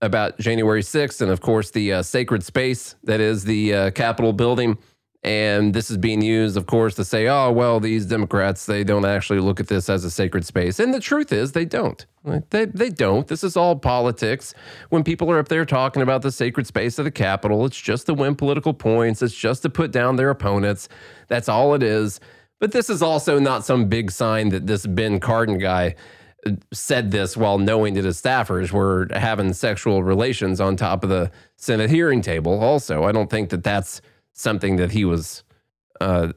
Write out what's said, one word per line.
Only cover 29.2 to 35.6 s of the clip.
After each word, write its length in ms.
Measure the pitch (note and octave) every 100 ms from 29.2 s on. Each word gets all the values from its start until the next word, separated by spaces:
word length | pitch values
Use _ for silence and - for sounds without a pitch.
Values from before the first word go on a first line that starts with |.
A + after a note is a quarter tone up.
| A2+ G#2 F#2+
sexual 520 | F2+ A#2+ - A#2 G2
relations 580 | F#2 F#2+ B2+ A2+ F#2+ F#2
on 160 | G2 F#2+
top 260 | F#2+ F#2
of 60 | F#2+
the 220 | F#2 F2 - - _
Senate 320 | - A2 A2
hearing 320 | D#3+ E3 B2
table. 400 | F#2 E2 D#2+ G2+
Also, 420 | A#2 C#3+ - D#2
I 80 | F#2
don't 180 | A2 G#2
think 180 | A2 F#2+
that 140 | F2+
that's 360 | G2+ G2+ F#2 - - _ _
something 420 | - A#2 G2+ G2 F#2
that 160 | F2+
he 120 | G#2+
was, 400 | F#2+ E2+ D#2 - - _